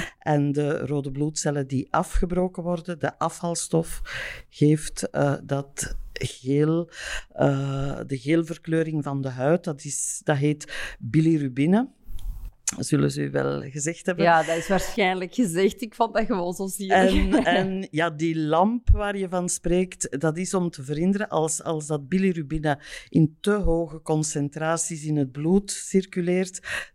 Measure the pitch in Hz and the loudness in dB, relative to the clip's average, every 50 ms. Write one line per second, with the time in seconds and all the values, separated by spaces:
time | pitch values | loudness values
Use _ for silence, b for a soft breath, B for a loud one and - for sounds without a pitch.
0 | 175 - - _ - - 151 147 143 143 139 147 147 143 156 - - 131 147 143 | 2 -4 -12 _ 0 2 2 2 2 2 0 0 0 0 -2 -2 -2 -2 -4 -4
1 | 135 143 131 139 147 156 156 - - 156 143 147 135 131 135 127 - - - 156 | -4 -4 -4 -4 -4 -4 -4 -2 -2 -2 -2 -2 -4 -2 -2 -4 -2 0 -2 -2
2 | 180 - - - 196 170 175 180 180 185 185 - 165 175 180 165 160 180 175 147 | -2 2 2 2 2 2 0 0 0 -2 -4 -6 -4 -4 -4 -4 -4 -10 -6 -4
3 | - 143 - _ 151 165 - - - 175 170 165 - - - 160 165 - - - | -4 -4 -2 _ -4 -4 -4 -4 -4 -4 -4 -4 -2 0 0 0 0 0 -6 -8
4 | B B B B B B B B B B - - 147 147 156 151 - - - - | B B B B B B B B B B 0 4 4 6 6 4 0 -6 -8 -6
5 | - - - - 143 143 139 - - - 139 139 139 139 - - - - - - | -8 -4 0 0 2 2 0 -2 -2 -4 -4 -4 -4 -8 -10 -10 -8 -6 -6 -8
6 | - - - - - - - - - 131 139 147 151 160 160 170 170 165 B B | -8 -10 -8 -8 -8 -8 -8 -8 -2 0 2 4 4 4 2 0 -2 -4 B B
7 | B B B B B B - - 135 143 139 135 139 139 135 139 139 139 135 120 | B B B B B B -2 0 2 2 2 0 -2 -2 -2 -2 -4 -4 -4 -6
8 | 113 135 139 127 117 139 160 165 165 156 170 - - 165 160 160 160 160 156 151 | -6 -8 -8 -6 0 2 2 2 2 -2 -8 -10 -4 -2 0 0 0 0 -2 -4
9 | 139 147 139 139 135 135 123 127 127 143 170 180 - 170 147 139 - 143 - - | -2 -2 -4 -4 -4 -6 -4 0 2 2 2 2 2 -4 -8 -8 -8 -8 -6 -6
10 | - - - - - - 151 139 143 151 151 151 - - - - - - - - | -6 -6 -8 -4 0 0 0 2 2 0 0 0 -6 -10 -10 -8 -8 -10 -10 -10
11 | - 117 107 156 156 160 165 151 143 131 123 135 143 165 190 226 262 - _ _ | -8 2 2 4 6 6 4 4 2 -2 0 2 4 6 6 4 4 0 _ _
12 | _ - - - - - - - - - - _ _ - - - 135 - 151 139 | _ -8 -6 -6 -6 -6 -8 -8 -12 -14 -14 _ _ -8 -6 -6 -2 0 2 2
13 | 143 143 135 147 143 139 139 139 135 139 143 143 135 139 131 151 139 160 170 - | 2 2 0 -2 -6 -2 -2 -2 0 0 -2 -4 -6 -8 -8 -6 -6 -6 -6 -4
14 | - 185 180 170 190 170 165 160 151 160 165 165 151 - 196 180 - - - 233 | -4 -4 0 2 4 6 6 6 4 2 -2 -2 0 0 0 0 0 -2 0 2
15 | 196 185 185 185 185 175 - - 247 180 165 180 196 202 - - 254 214 - - | 2 2 2 0 -4 -4 0 0 0 2 4 4 2 2 2 0 -8 -10 -2 -2
16 | 226 214 - 233 220 - 247 - 175 175 180 - 196 190 190 - 196 190 - 190 | -2 0 2 0 0 2 0 -2 -2 -4 -4 -6 -6 -6 -6 -6 0 4 4 6
17 | 185 190 190 196 196 190 196 285 - 165 175 180 190 190 190 190 190 - - 151 | 6 6 6 4 4 4 4 4 4 4 2 2 2 0 -2 -4 -6 -4 -2 0
18 | 170 170 156 147 165 170 160 160 156 151 160 165 185 220 240 240 - - - 208 | 0 0 -2 -2 -2 -2 0 0 0 2 4 4 4 4 2 2 6 6 6 6
19 | 208 202 202 196 190 175 185 180 175 180 - - - 131 175 180 185 185 - - | 4 -2 -2 -4 -4 -2 -2 -2 -2 -2 -4 -2 0 2 2 2 2 0 -4 -10
20 | - - - 143 156 160 156 175 185 - - 185 175 170 - - 131 135 151 147 | -8 -6 -4 0 0 0 0 0 -4 -2 0 0 0 -2 -4 -6 -8 -6 -2 0
21 | 170 190 196 202 214 - - 156 156 160 - - - - 165 156 147 147 156 147 | 2 2 2 0 -2 -2 0 0 0 0 -2 -4 -4 -4 -4 -4 -2 -4 -4 -4
22 | 139 127 180 190 190 190 175 170 151 135 156 156 151 156 139 B B B B B | -2 -2 0 2 2 2 0 0 -4 -4 -6 -2 0 0 0 B B B B B
23 | B B - 165 160 147 - _ - 202 208 208 180 165 165 170 170 151 156 156 | B B 4 4 4 4 2 _ 0 0 0 2 2 2 2 2 0 -4 -8 -10
24 | - - 156 156 151 - - 151 143 143 - 156 160 160 165 165 - - 170 151 | -4 -2 0 0 0 -2 -2 -2 -4 -4 -4 -4 -2 -2 0 -2 -2 -6 -6 -6
25 | 151 156 151 147 139 131 123 143 151 165 185 202 202 202 - - - - - 190 | -4 -2 0 0 0 -2 -4 -2 2 4 4 4 2 0 -8 -8 -8 0 0 0
26 | 185 - - 185 175 175 180 185 185 185 - - B B B B B B | 0 0 -4 -4 0 0 0 0 -2 -4 -6 -12 B B B B B B